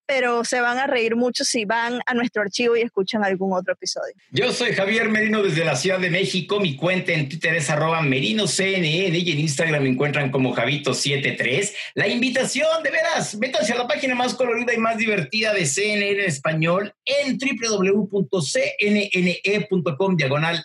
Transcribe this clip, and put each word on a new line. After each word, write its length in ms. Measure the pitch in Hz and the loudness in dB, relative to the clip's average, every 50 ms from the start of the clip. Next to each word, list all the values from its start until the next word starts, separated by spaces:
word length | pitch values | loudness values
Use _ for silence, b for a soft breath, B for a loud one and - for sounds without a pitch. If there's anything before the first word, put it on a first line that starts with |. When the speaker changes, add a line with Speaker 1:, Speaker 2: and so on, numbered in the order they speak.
| _ | _
Speaker 1:
pero 380 | - 277 262 247 240 240 233 233 | -2 0 2 2 2 2 0 0
se 160 | - 269 247 | 0 0 0
van 180 | 240 240 240 254 | 0 0 0 0
a 60 | 269 | 0
reír 300 | 277 285 247 226 226 226 | 0 0 0 0 0 2
mucho 300 | 233 247 247 240 - 277 | 2 0 0 0 -2 -2
si 180 | - - 247 208 | -2 0 0 0
van 380 | 196 226 233 233 240 247 240 - | 0 0 0 0 -2 -4 -4 -4
a 80 | - 247 | -2 -2
nuestro 280 | 233 240 247 - 214 | 0 0 -2 -2 -2
archivo 340 | 208 202 - - 240 233 233 | -4 -2 -2 0 2 2 2
y 60 | 233 | 2
escuchan 420 | 233 240 - 202 190 - - 214 208 | 0 0 0 -2 -2 0 0 0 0
algún 300 | 190 190 180 190 190 185 | 0 0 0 0 0 0
otro 200 | 180 185 185 180 | 0 0 -2 -4
episodio. 400 | - 185 180 - - - - - _ _ _ | -4 -6 -8 -6 -6 -6 -8 -10 _ _ _
Speaker 2:
Yo 200 | - 151 226 247 | -2 0 0 0
soy 220 | - - 240 226 185 | 0 0 0 0 0
Javier 340 | - 190 196 220 226 226 | 0 0 2 2 2 2
Merino 340 | 214 220 214 214 214 214 214 | 2 2 2 2 2 2 2
desde 220 | 196 190 156 156 165 | 2 2 2 2 2
la 140 | 156 143 | 2 0
Ciudad 220 | 135 - 185 190 185 | 0 0 0 0 0
de 100 | 180 180 | 0 0
México. 500 | 160 185 196 185 - 185 - - 202 208 | 0 0 0 0 -2 -2 -2 0 0 0
Mi 160 | 196 143 135 | 0 0 -2
cuenta 380 | - - 180 185 185 185 - 170 | 0 0 0 0 0 0 0 0
en 160 | 156 147 135 | 0 -2 -4
Twitter 260 | 170 160 - 165 160 | -4 -2 -2 0 0
es 140 | 170 151 - | 0 0 0
arroba 320 | 156 147 151 165 165 160 | 0 0 2 0 0 2
Merino 460 | 160 139 131 135 160 214 220 220 208 | 2 2 2 2 0 0 0 0 0
C 280 | - - - 185 190 196 | 0 0 0 0 0 0
N 320 | 190 175 151 156 170 196 | 0 0 0 0 0 0
N 100 | 185 160 | 0 0
y 140 | 175 180 180 | 0 0 0
en 80 | 160 147 | 0 0
Instagram 420 | 156 160 139 - 170 156 151 143 135 | 0 0 0 0 0 0 2 2 2
me 60 | 131 | 2
encuentran 400 | 127 127 143 147 139 147 139 131 | 2 2 0 0 0 0 -2 0
como 220 | 135 139 131 123 | 0 0 0 0
Javito 420 | 107 120 117 131 147 143 - 139 120 - - | 0 0 0 0 0 -2 0 -2 -2 0 0
siete 240 | 139 139 131 139 123 - | -2 -2 0 0 -2 -2
tres. 420 | - 113 117 127 175 202 - - B B B B | -2 0 0 0 0 -2 -2 -6 B B B B
La 120 | 143 165 | -2 0
invitación, 760 | 214 240 240 247 262 - 262 247 - - 262 302 320 320 320 311 | 0 0 0 0 0 0 0 0 0 0 0 2 2 2 0 0
de 80 | 269 | 0
veras, 440 | 262 - - 330 320 262 175 - - | 0 0 0 0 0 -2 -2 -4 -4
métanse 360 | 208 240 262 262 311 - - 240 | -4 -4 -2 0 0 0 0 0
a 40 | |
la 100 | 240 247 | 0 0
página 260 | 233 302 - 269 262 254 | -2 -2 0 0 -2 0
más 180 | 247 247 247 - | 0 0 -2 0
colorida 380 | - 262 240 226 233 247 233 233 | 0 0 0 0 -2 0 -2 0
y 40 | |
más 200 | 226 226 226 226 | 0 0 0 0
divertida 560 | 214 226 220 208 190 151 - - 220 220 220 208 | 0 0 0 0 -2 -2 -2 -2 -2 0 0 0
de 120 | 196 170 | 0 0
C 280 | 143 - 190 202 214 208 | 0 0 0 0 0 0
N 160 | 208 202 202 | 0 0 0
N 100 | 202 196 | 0 0
en 60 | 202 | 0
español 640 | 185 147 - - 160 160 160 160 170 175 190 208 - - _ - | -2 -2 -2 -2 -2 0 0 2 2 2 0 -2 -4 -8 _ -4
en 320 | - 269 285 285 269 - | -2 0 0 0 0 -2
W 300 | - 269 269 277 - 233 226 | -2 -2 -2 -2 -2 -2 -2
W 220 | 214 196 185 190 196 | 0 2 2 2 2
W 140 | 220 196 - | 2 0 0
punto 320 | 196 202 175 - - 185 | 0 -2 0 0 0 -2
C 340 | 143 - - 262 269 - - - | 0 0 0 0 0 0 -2 0
N 300 | 202 208 208 208 196 - - | 0 2 2 2 2 2 0
N 260 | 185 180 180 170 - - | 2 2 2 0 0 0
E 180 | 185 208 214 - - | 0 0 0 0 0
punto 260 | 190 180 151 180 151 | 0 0 0 0 0
com 180 | 131 196 196 185 | 0 2 2 2
diagonal 480 | 160 143 131 139 147 156 170 175 165 | 2 2 2 0 0 0 0 -2 -4